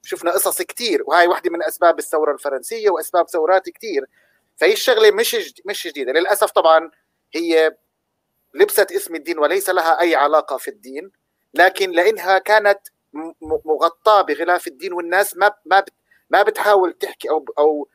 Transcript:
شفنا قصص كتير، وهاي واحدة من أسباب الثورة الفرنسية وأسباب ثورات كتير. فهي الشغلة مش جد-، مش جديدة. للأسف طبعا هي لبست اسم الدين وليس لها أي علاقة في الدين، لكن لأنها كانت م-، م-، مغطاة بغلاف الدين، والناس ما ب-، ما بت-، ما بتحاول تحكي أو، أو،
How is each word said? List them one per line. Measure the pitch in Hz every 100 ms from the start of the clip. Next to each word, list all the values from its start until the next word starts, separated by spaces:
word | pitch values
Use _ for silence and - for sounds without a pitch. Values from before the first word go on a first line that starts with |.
شفنا | - 180 170
قصص | 180 190 -
كتير، | 175 - 240 202 -
وهاي | 165 175
واحدة | 180 180
من | 170
أسباب | 160 - 175 151
الثورة | - 160 151
الفرنسية | 139 147 131 - 226 214
وأسباب | 170 160 175 165
ثورات | 170 156 190 180
كتير. | _ 226 143 131 _ _ _ _ -
فهي | 165
الشغلة | 214 - 240 214
مش | 202 226 233
جد-، | 165 - 196
مش | 202 175
جديدة. | 147 123
للأسف | 143 185 202 202
طبعا | - 165 160 165 _ _ _ _
هي | 165 170 160 160 156 _ _ _ _ _ _ _
لبست | - 208 - 196
اسم | 185 -
الدين | 160 139 160
وليس | 147 190 190
لها | 185 165 160
أي | 175
علاقة | 151 143 156 - 131
في | -
الدين، | 110 127 139 190 _ _ _ _
لكن | 147 185 - 190
لأنها | 170 180 220 180 190
كانت | 190 214 208 202 - _ _
م-، | 147
م-، | 165 - 156 156
مغطاة | 156 151 165 - 220 208
بغلاف | 160 147 170 175 175
الدين، | 131 185
والناس | 175 170 185 202 175
ما | 202
ب-، | - 156
ما | 190
بت-، | 190 _ _ _ _
ما | -
بتحاول | 440 427 - - -
تحكي | - - - -
أو، | 156 139 -
أو، | 151 147 147